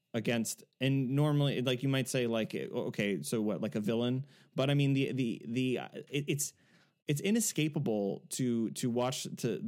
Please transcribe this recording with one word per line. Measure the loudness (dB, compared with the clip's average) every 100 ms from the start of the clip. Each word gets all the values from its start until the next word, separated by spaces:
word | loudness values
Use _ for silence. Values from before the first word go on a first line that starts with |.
| _ -4
against, | 0 0 0 -6 -12 -2
and | 2 2 2
normally, | 2 4 4 2 2
like, | 0 0
you | 0
might | 0 0
say, | 0 2
like, | 0 0 -4 -4
o-, | -4 -4
okay, | -2 0 0
so | -2 0
what, | 0 0
like, | -2 -2
a |
villain? | 0 0 2 0 -4 -14 _ -2
But | 2
I |
mean, | 4 4
the, | 4 2
the, | 0 -2 -4 -4
the, | -2 0 -2
uh, | -4 -12 -6
it, | -6 -2
it's, | -2 -4 -8 _ _ _ _ -4
it's | -2
inescapable | 2 2 2 0 0 0 0 0 0 -2 -6
to, | -2 0 2 0
to | -2 -2
watch, | 0 0 -2 -8 -4
to, | -2 -2